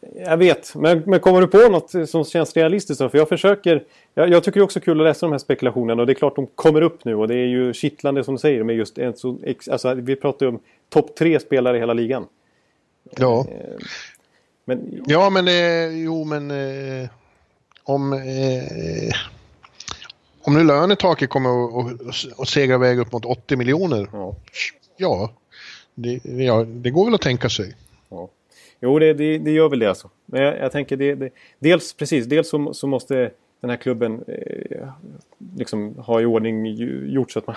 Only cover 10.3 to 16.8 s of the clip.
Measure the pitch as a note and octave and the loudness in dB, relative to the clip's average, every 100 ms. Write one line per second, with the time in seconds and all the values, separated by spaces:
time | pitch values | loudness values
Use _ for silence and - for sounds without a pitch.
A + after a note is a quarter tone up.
10.3 | C#3 C3 A#2 - _ _ D#3+ D3 - E3 | -2 -2 -4 -12 _ _ 0 0 0 2
11.3 | D3+ - C3+ B2 B2 A#2 A#2 A#2 C3 F#2+ | 2 2 0 2 0 0 -2 -2 -4 -8
12.3 | _ _ _ _ _ _ _ _ - B2+ | _ _ _ _ _ _ _ _ -2 2
13.3 | A#2+ C3 G#1+ - - - - - - _ | 2 -2 -8 -16 -16 -16 -16 -18 -20 _
14.3 | _ _ _ - B2+ - - - D#3 G3 | _ _ _ -6 -6 -6 -12 0 4 4
15.3 | F#3+ F3+ F3 E3+ E3 E3 D#3+ D#3+ D#3+ D3+ | 4 2 2 2 2 -2 -4 -4 -4 -4
16.3 | D3+ C#3+ C#3+ C3+ C3+ | -6 -6 -6 -6 -8